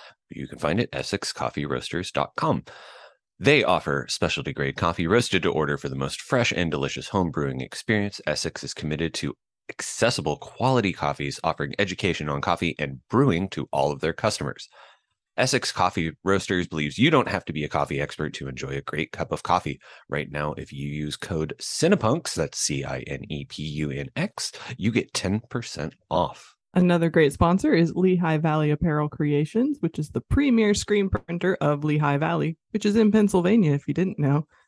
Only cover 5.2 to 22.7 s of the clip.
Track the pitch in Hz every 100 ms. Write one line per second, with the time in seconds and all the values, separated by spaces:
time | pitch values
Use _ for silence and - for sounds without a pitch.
5.2 | 120 90 85 76 73 71 71 67 69 -
6.2 | - 131 117 - 85 78 69 69 - 101
7.2 | 87 73 69 65 64 - - 107 101 -
8.2 | - 73 82 - 71 - 78 76 82 -
9.2 | 71 - _ _ - - - - 113 -
10.2 | - - - - 131 131 101 80 73 71
11.2 | 71 - 82 - 73 - 101 90 95 80
12.2 | 73 71 95 85 85 - 71 67 _ 113
13.2 | 139 87 95 - 67 69 71 71 80 -
14.2 | 107 - 71 - - _ - _ _ _
15.2 | _ - 131 127 - - 90 - 82 -
16.2 | 92 98 - 92 85 78 73 69 143 156
17.2 | - 95 - 76 73 76 71 69 71 -
18.2 | 76 - 69 64 67 69 69 76 - -
19.2 | 85 78 - 87 78 71 - - _ 73
20.2 | 71 73 76 - - 69 71 73 76 -
21.2 | - 82 78 - - - 165 202 110 160
22.2 | - - 76 - -